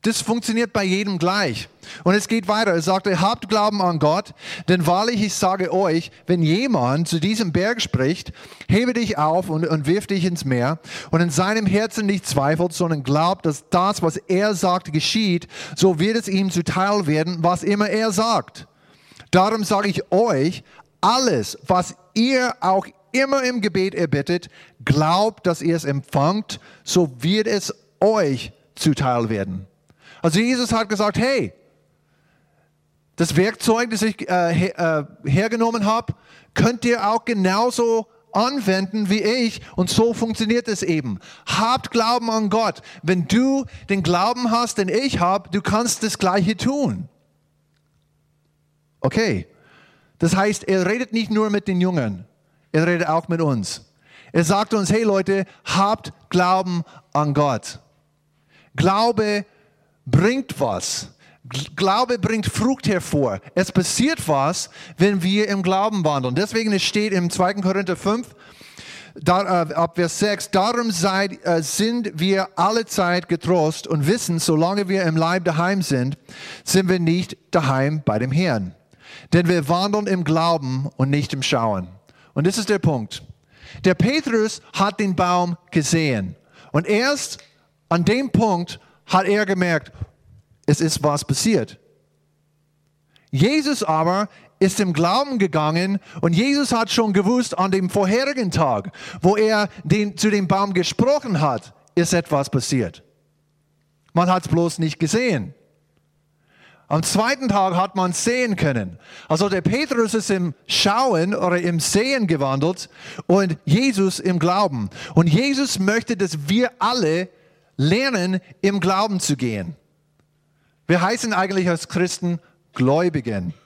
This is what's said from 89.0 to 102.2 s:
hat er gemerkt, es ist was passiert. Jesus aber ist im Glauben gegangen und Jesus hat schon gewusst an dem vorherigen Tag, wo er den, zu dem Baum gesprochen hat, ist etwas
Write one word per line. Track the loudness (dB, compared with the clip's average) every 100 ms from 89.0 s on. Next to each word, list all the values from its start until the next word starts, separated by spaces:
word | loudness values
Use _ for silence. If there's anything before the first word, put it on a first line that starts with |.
| 0
hat | 0 2
er | 0
gemerkt, | 2 0 2 0 -4 -14 -14 _ _ -20 _ _ 0
es | 0
ist | 0 0
was | 0 -2
passiert. | -2 -2 2 2 0 -8 _ _ _ _ _ _ _ _ _ _ _ _ _ _ _
Jesus | 2 4 4 0 -2
aber | 0 0 2 0 -2 -8 -20 _
ist | 0 2
im | -2
Glauben | 2 2 2 0 0
gegangen | 0 2 0 0 0 -2 -6 -2
und | 0
Jesus | 2 2 2 0
hat | 0 0
schon | 0 2
gewusst | 2 4 2 0 -2
an | 0
dem | 0 0
vorherigen | 0 2 2 0 -2 -2
Tag, | 0 2 0 -4 -12 -16 0
wo | 2 4
er | 2 2 0 -4
den, | 0 0 0 0
zu | 0
dem | 2 0
Baum | 0 0
gesprochen | 0 -2 0 2 2 0 0
hat, | 0 0 -6 _ _
ist | -2 0
etwas | 0